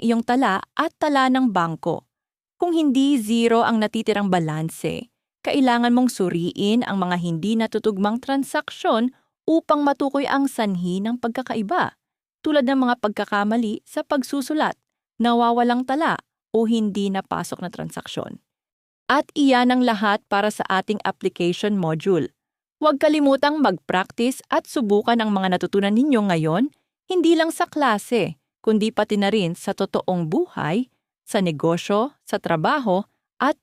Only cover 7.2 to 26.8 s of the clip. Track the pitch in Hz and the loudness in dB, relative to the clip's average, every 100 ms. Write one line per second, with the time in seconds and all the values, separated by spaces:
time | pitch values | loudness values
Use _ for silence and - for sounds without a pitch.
7.2 | 170 165 185 226 220 220 220 196 208 233 | -2 -2 -2 0 -2 -2 -2 0 -2 -2
8.2 | - 277 269 302 302 - 320 233 247 - | -2 -4 -2 -4 -6 -6 0 0 0 -4
9.2 | _ _ - 320 - 302 285 277 277 277 | _ _ 0 0 2 0 2 0 -2 -2
10.2 | 285 277 277 - 214 180 175 185 208 247 | 0 0 -2 -2 -2 -2 -2 -2 -4 -4
11.2 | - 233 254 233 208 359 202 - _ _ | -6 -6 -6 -4 -2 -2 -4 -6 _ _
12.2 | _ _ 311 302 254 269 247 247 208 208 | _ _ -2 0 2 2 2 0 -2 -4
13.2 | 208 202 208 226 220 220 - - 311 294 | -4 -2 0 0 -2 -6 -8 -8 -4 -4
14.2 | 247 285 262 311 220 - _ _ _ - | -4 -4 -4 -2 -2 -4 _ _ _ -2
15.2 | 233 233 233 233 240 240 254 269 320 175 | 0 2 2 2 2 0 -2 -2 -2 -2
16.2 | - _ _ 220 226 233 214 196 196 190 | -8 _ _ 0 2 2 0 -2 -2 -4
17.2 | - 165 170 - 175 - 160 160 - - | -6 -6 -8 -8 -10 -10 -12 -12 -12 -10
18.2 | - - _ _ _ _ _ _ - 269 | -10 -12 _ _ _ _ _ _ -2 -2
19.2 | 311 - 277 247 247 254 247 214 214 208 | -2 0 4 4 4 2 2 0 0 -2
20.2 | - 202 208 - - 190 - 208 - - | -2 -2 0 -2 -2 -2 -2 -4 -4 -4
21.2 | 185 - 175 180 208 202 165 156 196 175 | -4 -2 -2 0 -2 0 0 -2 0 0
22.2 | 135 _ _ _ _ - 302 285 311 311 | 0 _ _ _ _ -2 0 2 2 4
23.2 | 277 269 285 311 247 180 - 180 196 - | 4 4 2 2 0 0 -2 -2 -2 -2
24.2 | 240 262 - 302 - 311 214 208 233 233 | -2 -2 -2 -2 -2 -2 2 2 2 2
25.2 | 214 202 190 180 185 202 202 214 294 240 | 2 0 0 0 0 0 2 2 2 2
26.2 | 208 170 156 170 285 - | 2 0 0 0 -2 -4